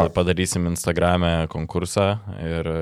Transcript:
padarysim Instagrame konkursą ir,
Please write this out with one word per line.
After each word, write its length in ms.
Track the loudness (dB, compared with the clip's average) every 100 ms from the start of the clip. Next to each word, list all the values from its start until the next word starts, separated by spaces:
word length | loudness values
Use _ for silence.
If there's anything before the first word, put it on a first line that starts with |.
| 6
padarysim 580 | 2 2 2 0 0 0
Instagrame 840 | 0 -2 2 2 4 2 2 -2
konkursą 680 | -4 -6 -4 -2 0 0 0 -6 -8
ir, 300 | -6 -4 -2 -2